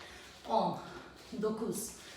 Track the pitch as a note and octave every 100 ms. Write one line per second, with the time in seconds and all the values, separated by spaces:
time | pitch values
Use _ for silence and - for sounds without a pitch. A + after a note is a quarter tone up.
0 | - - - - - A3 F3 - - -
1 | - - - - G#3+ A3 A3+ - - -
2 | -